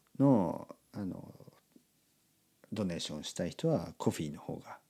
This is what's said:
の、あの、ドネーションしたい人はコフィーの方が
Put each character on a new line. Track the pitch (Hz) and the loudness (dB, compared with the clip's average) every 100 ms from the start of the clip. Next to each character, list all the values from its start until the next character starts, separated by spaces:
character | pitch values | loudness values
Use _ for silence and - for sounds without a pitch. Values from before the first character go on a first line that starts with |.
| _ - | _ 4
の、 | 139 120 85 - - - _ | 6 8 6 0 -8 -16 _
あ | 110 | -6
の、 | 95 82 - - - - _ - _ _ _ _ _ _ _ _ - | -6 -6 -10 -18 -20 -20 _ -20 _ _ _ _ _ _ _ _ -8
ド | 101 95 | -2 -2
ネ | 82 | -2
ー | |
シ | - | -6
ョ | 76 | -6
ン | |
し | - | -8
た | - 87 | -4 -4
い | |
人 | - 165 | 0 0
は | 131 82 - | 2 -2 -2
コ | 147 | -2
フ | - | 0
ィ | 78 | -4
ー | |
の | 71 | -6
方 | - - | -10 -10
が | - - | -12 -18